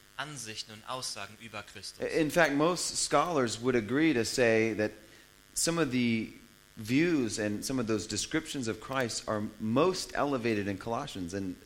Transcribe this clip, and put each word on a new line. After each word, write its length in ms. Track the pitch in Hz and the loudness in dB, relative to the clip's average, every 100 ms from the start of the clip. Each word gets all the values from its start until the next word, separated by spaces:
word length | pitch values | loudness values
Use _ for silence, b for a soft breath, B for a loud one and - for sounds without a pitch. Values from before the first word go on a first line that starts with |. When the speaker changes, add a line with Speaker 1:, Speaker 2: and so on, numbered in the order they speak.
| - - | -14 -10
Speaker 1:
Ansichten 560 | 147 139 110 107 - | -8 -8 -10 -10 -12
und 160 | 107 110 | -12 -8
Aussagen 480 | 127 120 110 98 107 | -6 -6 -8 -10 -12
über 220 | 113 107 | -12 -12
Christus. 440 | - 101 - - 127 | -12 -14 -14 -6 -2
Speaker 2:
In 180 | 147 151 | 0 2
fact, 220 | 170 156 | 2 2
most 420 | 143 160 175 - - | 4 2 0 -4 -4
scholars 560 | - 147 165 151 120 104 | 2 2 2 2 0 0
would 140 | 123 120 | 0 2
agree 360 | 104 135 160 | 2 2 4
to 100 | 120 | 4
say 500 | 107 - 117 113 113 104 | 2 4 6 6 4 2
that 140 | 107 - B B B B - | -2 -4 B B B B -10
some 240 | - 170 165 | -2 0 2
of 100 | 143 | 2
the 400 | 123 120 113 - - - - - - | 2 2 2 -2 -10 -20 -20 -18 -12
views 600 | 107 131 175 151 110 110 | 2 4 6 4 2 0
and 260 | 104 104 | 0 0
some 160 | - 131 | -2 -2
of 60 | 113 | 0
those 180 | 107 - | 0 0
descriptions 600 | 104 - 160 156 143 113 | -4 -2 -2 -2 -4 -4
of 120 | 98 | -6
Christ 440 | - 135 117 - - | -4 -2 -2 -4 -2
are 140 | 107 110 - | -2 -2 -4
most 540 | 110 127 185 185 - | 0 4 4 2 -4
elevated 520 | - 143 135 117 107 101 | 0 0 0 0 0 0
in 100 | 95 | -4
Colossians 560 | 117 117 147 98 87 | -4 -6 -6 -8 -6
and 220 | 98 95 90 | -4 -6 -8